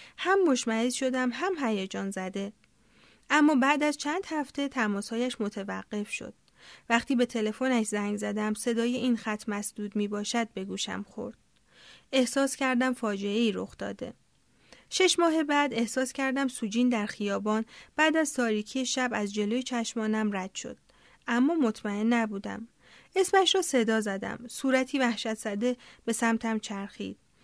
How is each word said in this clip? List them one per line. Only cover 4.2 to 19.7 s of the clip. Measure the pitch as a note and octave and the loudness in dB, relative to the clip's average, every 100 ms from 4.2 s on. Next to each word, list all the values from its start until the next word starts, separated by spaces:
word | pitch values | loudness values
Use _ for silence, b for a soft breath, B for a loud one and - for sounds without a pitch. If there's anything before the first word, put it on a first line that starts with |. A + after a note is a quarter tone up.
| F#4+ | -2
هفته | D#4 C4+ - C#4 | -4 -4 -4 -4
تماسهایش | C4 G#3+ G3+ G3+ A3+ B3 - | 0 0 0 -4 -2 -2 -2
متوقف | G#3 G#3+ G3 F#3+ G3 G#3 G#3 | -6 -6 -8 -8 -6 -6 -6
شد. | - - - _ B B B B | -8 -10 -16 _ B B B B
وقتی | A#3 - C4 | 0 2 2
به | A#3+ | 2
تلفنش | A#3 G#3+ G#3+ C4 A#3+ G#3+ | 0 -2 0 0 2 0
زنگ | G#3 G#3 G#3 | -2 -2 -4
زدم | G#3+ G#3 G#3+ | -4 -2 -2
صدای | G#3+ - A#3 A#3 B3 | -2 -2 0 0 0
این | B3+ A#3 | 0 0
خط | - G#3 - | -2 -6 -4
مسدود | G#3 G#3 - G#3 G#3 | -6 -6 -8 -6 -2
می‌باشد | G#3 G#3 G#3 A#3 A3+ | -2 -2 -2 -2 -2
به | - | -6
گوشم | F#3+ F#3+ - F#3+ G3+ | -8 -6 -6 -6 -8
خورد. | - G#3 - _ _ B B B B B | -10 -12 -12 _ _ B B B B B
احساس | C4+ B3 - C#4 - | 0 2 2 0 0
کردم | C4+ B3+ B3+ | 0 2 2
فاجعه‌ای | B3 A3 G3 G3+ G#3 A#3 | 0 -2 -2 -2 2 2
رخ | F#3 F#3+ - | 0 -6 -8
داده. | G3 G3+ - - _ _ _ b b b b | -8 -8 -10 -12 _ _ _ b b b b
شش | - F#4 - | 2 2 4
ماه | E4+ D#4+ | 4 2
بعد | D4+ C#4+ C#4+ | 2 2 2
احساس | A3+ A#3 - C4 | 0 0 0 -2
کردم | - C4+ C4 C4+ | -2 -2 0 -2
سوجین | - A3 A3+ B3 | -2 -2 2 2
در | A#3 G#3 | 2 -2
خیابان | - G3+ G3 G#3 G#3+ A3 B B - | -4 -2 -2 0 0 -2 B B 2
بعد | D#4 D#4+ | 2 4
از | D4+ | 0
تاریکی | - A#3+ G#3+ G#3+ C4 B3+ | 0 0 0 -2 -4 -2
شب | - B3+ | -2 -2
از | G#3 G#3 | -2 -4
جلوی | G#3 G#3 A#3+ | -2 -2 -2
چشمانم | B3+ | -2